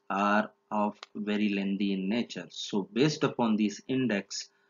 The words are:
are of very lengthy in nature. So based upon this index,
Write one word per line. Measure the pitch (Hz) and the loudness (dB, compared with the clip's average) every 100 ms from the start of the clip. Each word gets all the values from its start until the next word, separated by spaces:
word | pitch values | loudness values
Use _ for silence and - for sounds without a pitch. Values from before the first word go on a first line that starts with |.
| - | -6
are | 98 101 104 107 _ - | 0 4 4 2 _ -6
of | 107 104 - - | -2 0 -2 -12
very | 110 104 104 104 | -8 -2 0 2
lengthy | 98 98 98 101 | 0 0 0 0
in | 95 95 | 0 0
nature. | 120 113 92 85 | -2 -2 -6 -12
So | - - 104 95 | -12 -4 -4 -2
based | 113 156 151 135 | 2 2 2 -2
upon | - 117 104 | 2 2 2
this | 107 - - | 2 -2 -4
index, | 131 127 101 - - - _ | 0 2 0 -4 -10 -14 _